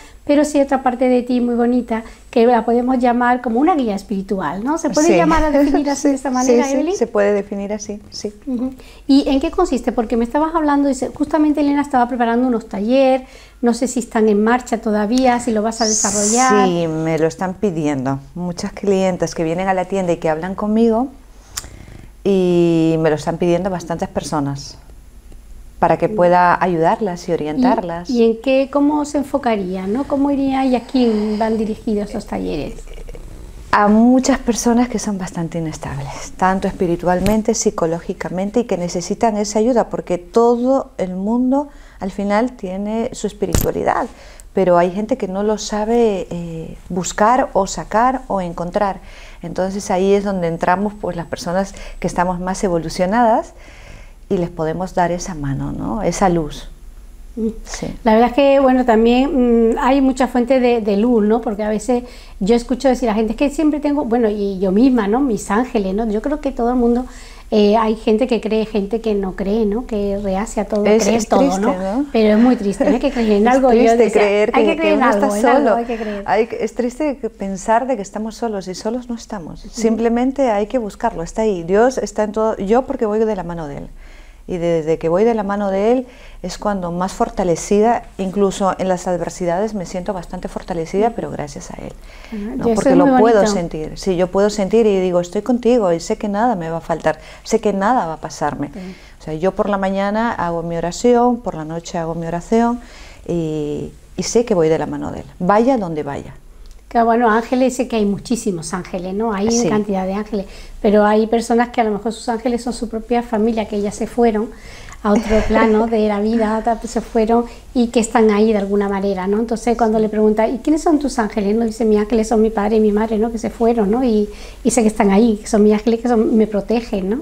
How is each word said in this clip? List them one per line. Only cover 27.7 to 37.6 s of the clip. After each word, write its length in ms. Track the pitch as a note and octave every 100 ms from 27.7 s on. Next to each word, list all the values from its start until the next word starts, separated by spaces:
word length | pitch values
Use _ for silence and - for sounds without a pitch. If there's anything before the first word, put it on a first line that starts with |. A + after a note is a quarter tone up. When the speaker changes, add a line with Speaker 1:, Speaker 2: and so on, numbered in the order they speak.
| A#3 F3 E3+ F3+
Speaker 1:
y 160 | A#3+ A3+
en 160 | A3+
qué, 280 | C4+ C4+ C4+
cómo 340 | C#4+ C#4+ D4+ C#4+
se 140 | D4
enfocaría, 680 | C4 C#4 A#3+ G#3+ F#3 F#3 F#3
¿no? 160 | A#3+
¿Cómo 260 | C#4 C#4 C#4+
iría 360 | C#4 C4+ C4+ C4+
y 100 | B3
a 60 |
quién 580 | A#3+ C4 A#3+ G#3+ G#3+ G#3+
van 180 | A3 A3
dirigidos 520 | A3 G#3+ B3 G#3 G3+
esos 160 | G#3 -
talleres? 480 | G3 F3+ D#3+ - - - - - - - - - - -
Speaker 2:
A 160 | G#3+ G#3
muchas 520 | A3 A#3+ C4 C4 B3+
personas 500 | - G#3+ A#3+ A#3 B3
que 80 | G#3
son 180 | G#3+ G3
bastante 400 | F3+ F3 D#3+ E3+
inestables, 760 | D#3+ - - C#3 C3+ - - -
tanto 300 | F#3 F#3+ F#3+
espiritualmente, 840 | - F3+ E3+ E3 F3+ G3 A3 G#3+
psicológicamente, 1080 | G#3+